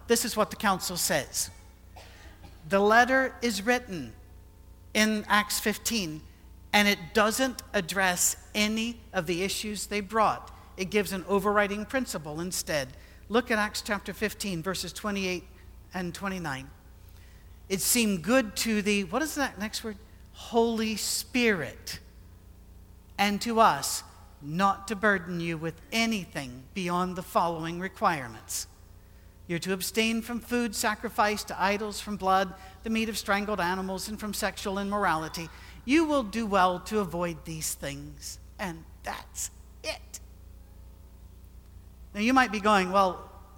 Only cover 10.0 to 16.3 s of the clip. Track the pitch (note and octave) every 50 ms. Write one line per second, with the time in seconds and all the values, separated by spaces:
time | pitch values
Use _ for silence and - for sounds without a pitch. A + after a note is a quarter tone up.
10 | G#3 F#3 G#3+ A3+ G#3+ F3+ B2 A#2+ - - - - - - - - F#3+ E3+ G3 G#3
11 | G3+ D#3+ F#3+ F#3+ - - G3 G3+ F#3 G#3 G3+ G#3 G3+ G3 G3+ G#3 G#3 - - C4+
12 | B3 - - F#3 C#3+ D3+ D3 D#3+ E3+ F#3 E3+ - - - E3 D3 C3+ C3 - -
13 | - - - - - - G3+ A#3+ B3 - A#3 G#3+ G#3 G#3 - - - - G#3 G3
14 | - - F3+ - A3+ G3+ - - - G3+ F#3 E3 D3+ G3 F3+ - - F3 - -
15 | - G#3 G3+ G3 F#3+ F#3 F3+ F3 - - - - - - - - - - - F#3
16 | F3+ F3 E3+ - F#3+ G3